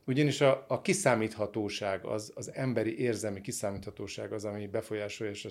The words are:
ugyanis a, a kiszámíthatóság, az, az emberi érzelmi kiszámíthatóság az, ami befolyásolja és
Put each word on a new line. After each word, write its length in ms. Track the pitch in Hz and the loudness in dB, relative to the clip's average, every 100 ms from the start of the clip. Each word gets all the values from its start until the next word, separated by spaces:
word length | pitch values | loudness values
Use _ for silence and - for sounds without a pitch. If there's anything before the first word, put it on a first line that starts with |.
| - | 0
ugyanis 360 | 131 147 - | 4 4 6
a, 240 | 139 135 - | 6 6 2
a 140 | 120 | 0
kiszámíthatóság, 1200 | - 190 135 117 110 107 104 117 101 - 101 95 113 | 2 4 6 4 2 0 -2 0 -2 0 -2 -2 -2
az, 260 | 110 113 - | -2 -4 -10
az 160 | 110 | -8
emberi 460 | - 131 110 110 - | -4 0 2 0 2
érzelmi 420 | 123 104 107 95 | 0 0 -2 -4
kiszámíthatóság 920 | 98 - 104 98 104 - 98 - 107 | -6 -4 -4 -4 -8 -10 -10 -8 -6
az, 120 | 107 104 | -4 -4
ami 220 | 104 101 | -6 -4
befolyásolja 640 | 113 110 107 104 - 110 | -4 -2 -4 -4 -4 -6
és 140 | 101 104 | -6 -10